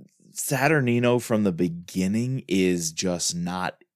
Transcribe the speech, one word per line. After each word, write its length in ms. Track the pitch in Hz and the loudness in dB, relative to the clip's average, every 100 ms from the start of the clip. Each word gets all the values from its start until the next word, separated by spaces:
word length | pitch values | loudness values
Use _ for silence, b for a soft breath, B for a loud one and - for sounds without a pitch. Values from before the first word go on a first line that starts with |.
| - _ - | -20 _ -18
Saturnino 880 | - - 131 143 156 120 120 120 120 | -12 -4 2 2 4 2 4 4 2
from 220 | - 110 | 0 0
the 80 | 104 | 2
beginning 920 | 85 90 85 87 92 92 110 123 131 - | 2 0 -2 -6 -2 0 0 -2 -4 -2
is 440 | 95 92 87 82 | 2 2 0 -4
just 440 | 80 92 87 - 85 | -4 -4 -2 -4 -4
not 420 | 87 92 90 - _ | -4 -4 -6 -8 _